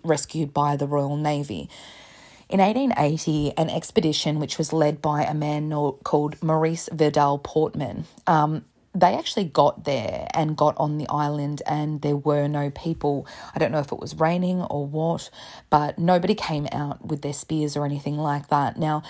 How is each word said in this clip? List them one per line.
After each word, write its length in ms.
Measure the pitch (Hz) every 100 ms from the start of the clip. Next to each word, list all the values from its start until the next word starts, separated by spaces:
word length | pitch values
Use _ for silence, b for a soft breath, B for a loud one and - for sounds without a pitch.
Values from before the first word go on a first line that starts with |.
| 165
rescued 480 | 147 - 156 147
by 240 | 143 147 143
the 100 | 143
Royal 300 | 147 139 147
Navy. 520 | 151 147 143 90 - B B B B B B B B
In 100 | 190
eighteen 340 | 190 233 269 -
eighty, 560 | 147 160 - 151 147 -
an 120 | 160
expedition 720 | 165 - - 160 147 156 151
which 180 | 156 -
was 160 | 156
led 300 | 160 151 151
by 180 | 156 147
a 140 | - 151
man 340 | 151 151 151
no-, 300 | 151 143 135
called 380 | - 151 147 143
Maurice 480 | 160 160 160 165 -
Vidal 460 | 156 151 147 143 143
Portman, 680 | - 156 156 151 139 - - - -
um, 400 | 160 151 156 - _ _ 185
they 180 | 175
actually 300 | 117 - -
got 400 | 170 - 147 -
there 440 | - 131 107 - -
and 240 | - 156 151
got 160 | 151 -
on 200 | 151 151
the 80 | -
island 520 | 147 147 147 143 147 -
and 340 | 151 151 151
there 160 | 147 147
were 300 | 151 147 143
no 240 | 147 143
people. 560 | 139 - 131 147 143 - B B
I 60 | B
don't 120 | 156
know 60 | 151
if 140 | 143
it 80 | -
was 160 | - 156
raining 480 | 160 180 180 180
or 200 | - 147 143
what, 420 | 156 165 160 - B B B B
but 300 | 147 147 -
nobody 340 | 170 180 185
came 340 | 214 - 151 147
out 340 | - 147 - -
with 160 | 147
their 120 | 143
spears 440 | 143 - 156 151 147
or 80 | 143
anything 320 | 143 143 147
like 300 | 151 143 -
that. 320 | 147 135 -
Now, 240 | 156 156 -